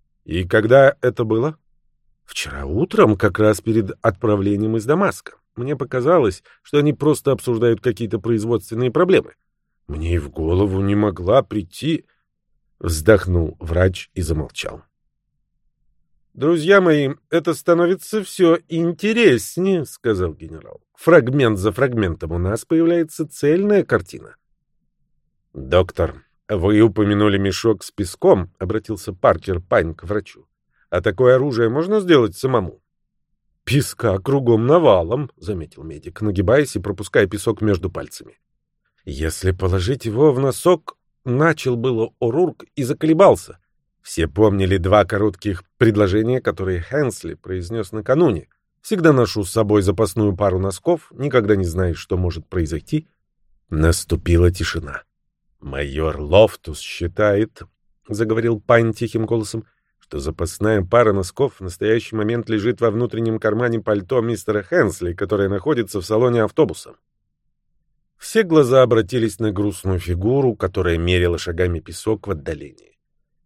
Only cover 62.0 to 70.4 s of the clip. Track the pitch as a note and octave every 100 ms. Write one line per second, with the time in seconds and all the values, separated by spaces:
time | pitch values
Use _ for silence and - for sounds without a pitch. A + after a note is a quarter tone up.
62 | - A2 G#2+ A#2 A2+ A2 A#2 A2+ A#2 G#2+
63 | B2 A2 A2+ A2 A2 G#2+ B2 A2+ G#2 G#2
64 | F2+ B2+ A2+ A2 - G#2 G2 F3 A2 -
65 | F2+ F2+ G2 G#2 F#2+ G2 D3 C3 G2+ G2
66 | F2+ G#2+ B2 A#2+ G#2+ - B2+ D#2 - -
67 | _ _ _ _ _ _ _ _ _ _
68 | _ _ - A3 F#3 D#3 B2 C3 B2 A2+
69 | F#2+ B2+ A2+ - G#2+ G2 G#2 F#2 F#2+ F#2
70 | F2 F2 G#2 C3+